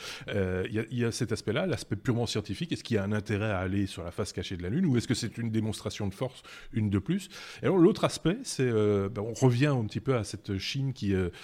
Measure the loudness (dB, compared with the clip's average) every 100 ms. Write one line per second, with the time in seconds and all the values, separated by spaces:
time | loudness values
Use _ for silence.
0 | -14 -12 -6 -2 0 0 -2 -2 -2 0
1 | 0 0 -2 -2 -2 0 0 -2 -4 -4
2 | 0 0 0 -2 -4 -4 -4 -4 0 0
3 | 2 -2 0 0 0 0 0 0 0 -2
4 | -10 -6 -6 -4 -6 -6 -2 0 2 2
5 | 2 0 -2 -4 -2 0 0 -2 -6 -4
6 | -4 -4 -6 -8 -20 -16 -8 -2 2 2
7 | 2 -2 -2 -16 -16 -4 2 8 8 8
8 | 0 0 0 0 -4 -2 2 4 4 4
9 | 0 -2 -6 4 4 6 4 2 0 -4
10 | 0 0 -2 -8 -4 -4 -2 -4 -4 -2
11 | 0 2 2 -4